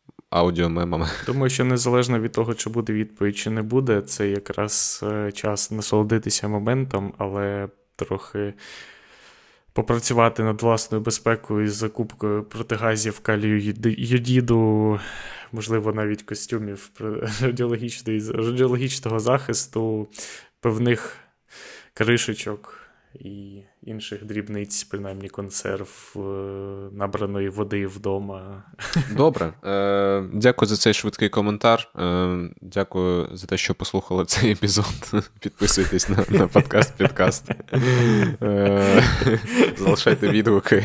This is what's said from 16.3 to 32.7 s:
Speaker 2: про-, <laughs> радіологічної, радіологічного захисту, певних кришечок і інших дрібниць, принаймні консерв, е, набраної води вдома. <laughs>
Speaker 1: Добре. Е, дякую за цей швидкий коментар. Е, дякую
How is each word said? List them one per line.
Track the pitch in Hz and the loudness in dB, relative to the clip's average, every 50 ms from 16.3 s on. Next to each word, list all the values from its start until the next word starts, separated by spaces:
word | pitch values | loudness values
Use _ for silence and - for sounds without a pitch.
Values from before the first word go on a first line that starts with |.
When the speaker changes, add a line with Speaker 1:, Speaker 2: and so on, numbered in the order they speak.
| 107 - - - 120 113 107 104 101 98 - - | -8 -8 -6 -6 -4 -6 -4 -6 -8 -10 -14 -18
Speaker 2:
про-, | _ - 113 110 107 - | _ -10 -8 -6 -6 -4
<laughs> | - 110 104 104 127 | -4 -6 -4 -2 0
радіологічної, | 131 120 120 120 120 120 110 120 120 117 - - 113 110 107 107 110 | 0 0 0 0 -2 -2 -2 -4 -8 -8 -8 -4 -2 -2 -2 -2 -4
радіологічного | 110 110 110 117 123 123 131 127 123 123 131 131 131 - - 113 113 113 | -4 -2 -2 0 2 2 2 2 2 0 0 -2 -4 -4 -4 -2 -2 0
захисту, | 107 120 127 139 135 - 117 - - - - 113 113 113 110 107 107 - - - - - - - - _ _ _ | 2 2 2 2 0 -2 -4 -4 -4 -4 -4 -2 -2 -2 -2 -4 -6 -8 -12 -14 -14 -14 -16 -18 -20 _ _ _
певних | - 120 110 110 120 120 120 113 - - - - - _ _ _ _ _ - - - - - - - _ _ | -2 -2 0 2 2 2 2 0 -2 -10 -14 -16 -20 _ _ _ _ _ -20 -20 -20 -20 -20 -20 -20 _ _
кришечок | - 117 110 120 113 - - 107 - - 107 104 104 - - - - - - _ _ _ _ _ - | -2 2 2 2 2 2 -2 -4 -6 -6 -8 -8 -10 -12 -18 -20 -20 -20 -20 _ _ _ _ _ -18
і | - 101 101 101 101 98 98 98 98 _ _ _ - | -16 -16 -14 -14 -16 -16 -18 -20 -20 _ _ _ -14
інших | 117 110 110 107 - 107 98 101 | -12 -12 -12 -10 -10 -12 -12 -10
дрібниць, | 107 104 107 101 107 104 101 101 101 - - - | -8 -6 -6 -6 -6 -6 -6 -6 -6 -6 -8 -6
принаймні | - - 98 101 98 95 98 101 95 | -6 -8 -8 -8 -8 -10 -10 -12 -12
консерв, | - - 101 98 - - - 101 98 98 98 - - - - - - | -10 -10 -10 -6 -6 -6 -4 -4 -6 -6 -8 -10 -14 -20 -20 -16 -12
е, | 104 98 98 98 98 98 98 98 98 98 98 98 98 98 98 101 | -10 -8 -6 -6 -6 -8 -8 -8 -10 -10 -10 -12 -12 -14 -14 -6
набраної | 101 101 98 98 101 107 98 101 101 98 98 | -6 -4 -4 -2 -2 -4 -2 -2 -2 -2 -2
води | 95 104 104 98 104 101 98 | -2 -4 -4 -2 -2 -2 -2
вдома. | 95 92 98 98 98 98 98 101 98 98 95 92 98 101 98 - - - - - - | -4 -6 -6 -4 -2 -2 -2 -4 -6 -10 -12 -12 -14 -16 -16 -18 -20 -16 -12 -8 -2
<laughs> | - 170 131 135 104 | 0 0 0 0 2
Speaker 1:
Добре. | 110 139 160 139 - 87 80 - - - | 4 4 4 4 2 -2 -4 -6 -8 -4
Е, | 95 101 98 98 101 101 101 101 98 98 98 95 90 - | -2 0 2 2 2 2 4 4 4 2 2 0 -2 -2
дякую | 104 110 123 123 - 113 101 | 4 4 4 6 6 2 2
за | 107 | 2
цей | 101 - 113 104 | 2 4 4 4
швидкий | - - 107 - - 110 101 | 2 0 -4 -2 0 -2 0
коментар. | - - 104 104 104 101 - 117 113 113 - - _ - | 0 0 0 0 0 2 4 4 4 4 2 -6 _ -4
Е, | 87 87 90 90 90 90 90 90 87 87 - - | -2 0 0 2 0 0 0 -2 -4 -8 -10 -16
дякую | - 92 | -20 -6